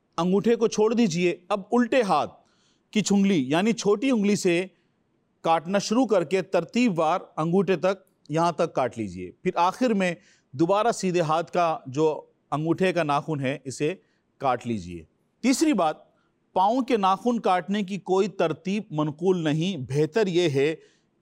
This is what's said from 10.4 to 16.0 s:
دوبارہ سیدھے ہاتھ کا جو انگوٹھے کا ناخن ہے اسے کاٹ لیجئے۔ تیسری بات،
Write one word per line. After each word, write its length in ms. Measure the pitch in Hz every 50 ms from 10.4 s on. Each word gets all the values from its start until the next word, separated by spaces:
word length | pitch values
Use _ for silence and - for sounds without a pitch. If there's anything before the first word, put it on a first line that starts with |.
| _ _
دوبارہ 400 | - 131 165 170 196 208 214 233
سیدھے 300 | - - 190 185 165 175
ہاتھ 300 | 160 151 156 170 160 -
کا 260 | - 180 170 160 156 - -
جو 360 | 135 120 147 160 156 147 - - _ _ _ _ -
انگوٹھے 420 | 147 147 156 165 160 160 185 185 156
کا 100 | 170 160
ناخن 360 | 143 143 147 143 160 156 139
ہے 180 | 139 131 143 - -
اسے 320 | 135 117 - 147 156 190 - _ _ _ _ _ _ _
کاٹ 300 | - 135 131 123 123 -
لیجئے۔ 360 | 120 113 101 85 87 87 85 82 _ _ _ _ _ _ _
تیسری 320 | - 254 262 - 320 311 277
بات، 220 | 190 165 156 156 -